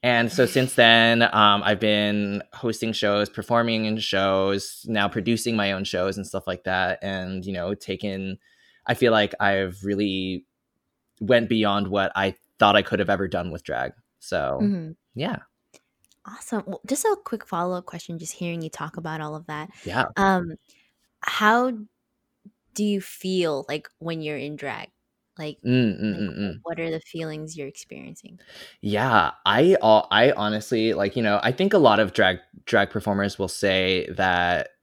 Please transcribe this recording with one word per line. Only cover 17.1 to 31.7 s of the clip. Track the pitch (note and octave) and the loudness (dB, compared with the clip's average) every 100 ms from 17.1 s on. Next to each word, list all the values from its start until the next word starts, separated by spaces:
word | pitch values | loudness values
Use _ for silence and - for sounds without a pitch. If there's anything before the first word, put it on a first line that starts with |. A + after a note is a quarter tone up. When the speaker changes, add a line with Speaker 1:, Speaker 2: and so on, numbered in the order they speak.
| G4+ | -2
Speaker 2:
quick | - G#3+ - | -4 -10 -6
follow-up | F3 F3+ F3+ F3+ | -4 -4 -4 -8
question, | E3+ - E3 | -16 -12 -12
just | D#3+ | -12
hearing | - F3 E3+ | -8 -6 -6
you | D#3+ | -8
talk | - D#3 F3 | -10 -12 -10
about | E3 D#3+ | -10 -8
all | D3+ D#3 | -8 -10
of | E3 | -12
that. | D3+ D#3 - | -12 -12 -14
Speaker 1:
Yeah. | - G#2+ - - | -8 -4 -4 0
Speaker 2:
Um, | G3 F#3 F3 D#3 _ _ _ _ _ _ | 2 2 -2 -12 _ _ _ _ _ _
how | - - G#3+ A3+ B3+ A3+ G#3+ _ _ _ _ _ G#3 _ _ | -6 0 2 4 0 -4 -12 _ _ _ _ _ -20 _ _
do | - | -4
you | G#3 G3+ | -2 -2
feel, | F#3+ - F#3 F#3 E3+ C#3 - | -4 -10 -4 0 0 -2 -4
like, | D3+ - _ | -8 -8 _
when | E3 E3 | -8 -6
you're | D3+ D3 | -6 -6
in | C#3+ D3 | -8 -8
drag? | C#3 - - _ _ _ _ - | -8 -10 -12 _ _ _ _ -12
Like, | D3+ - A#2 | -12 -8 0
Speaker 1:
Mm, | B2+ A#2+ F#2+ | 2 2 0
mm, | G#2+ | -4
Speaker 2:
like, | G2 | -4
Speaker 1:
mm, | G2+ B1+ | -6 -6
mm. | G2+ F#2 | -8 -8
Speaker 2:
what | E3 E3 | -10 -8
are | E3 | -6
the | D#3+ | -8
feelings | - E3 D#3+ D#3 D#3 D#3+ | -10 -10 -10 -10 -12 -12
you're | C#3 | -14
experiencing? | - - - - E3 - F3+ _ - - _ | -14 -20 -18 -18 -20 -20 -20 _ -20 -20 _
Speaker 1:
Yeah, | G#2+ G#2 B2+ A2 D#2+ - F#2 | -4 -2 2 4 2 0 2
I, | G#2+ E3 F#3+ | 4 6 6
uh, | A2 A2 - | 6 6 6
I | G#2 B2+ | 4 4
honestly, | - G#2 G#2+ - A#2 A2 | 4 -2 -4 -2 0 0
like, | G2+ G2 B2 | 0 -2 0
you | |
know, | A2 G2+ | 0 2
I | A2+ | 0
think | B2+ F#3+ | 0 2